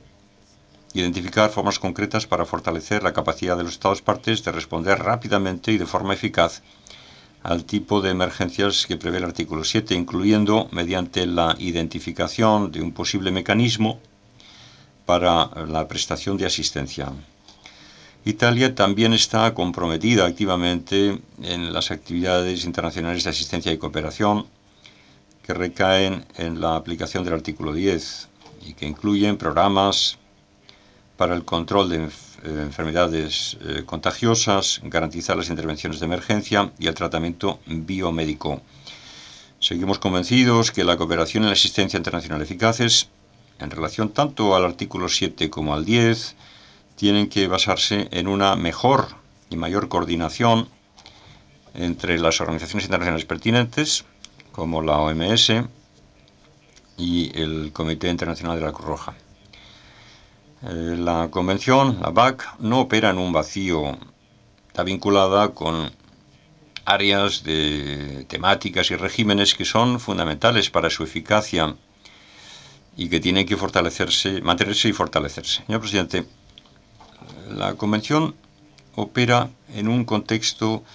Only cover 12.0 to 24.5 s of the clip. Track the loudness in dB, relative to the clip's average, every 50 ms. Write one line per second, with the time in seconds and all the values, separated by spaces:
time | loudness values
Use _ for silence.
12 | -10 -8 -6 -4 -4 -4 0 2 4 4 4 4 2 0 -4 -6 -6 -6 -6 -4
13 | -4 -2 -2 -2 0 0 0 0 0 2 2 2 4 2 2 2 0 0 0 -4
14 | -12 _ _ _ _ _ _ -20 -20 -20 -20 -20 -20 -20 -20 -20 -20 _ _ _
15 | _ 2 2 4 4 4 4 4 2 0 -2 -8 -8 -4 -4 -4 -4 -4 -4 -6
16 | -4 -4 -4 -4 -2 -4 -2 0 0 -2 -2 -2 -2 -4 -4 -4 -6 -6 -6 -8
17 | -8 -8 -8 -12 -14 -18 _ _ _ -20 -20 -20 _ -20 -20 -20 -20 -20 -20 -20
18 | -20 -20 -20 _ -4 -4 0 2 4 4 4 4 4 2 4 4 2 4 4 4
19 | 4 4 4 4 2 2 2 2 2 2 2 0 -2 -2 -2 -2 -2 -2 -2 0
20 | 2 4 4 6 4 4 2 0 0 0 2 2 2 0 0 -2 -2 0 2 2
21 | 2 2 0 -2 -8 -16 -18 -14 -10 -8 -6 -6 -6 -4 -4 -4 -4 -4 -6 -8
22 | -8 -6 -4 -2 0 2 2 2 2 0 -2 -4 -4 -6 -4 -4 -4 -4 -4 -4
23 | -4 -4 -2 -2 -2 -4 -4 -4 -6 -4 -6 -4 -2 -2 -2 -2 -4 -4 -4 -4
24 | -6 -6 -4 0 2 2 2 2 -2 -6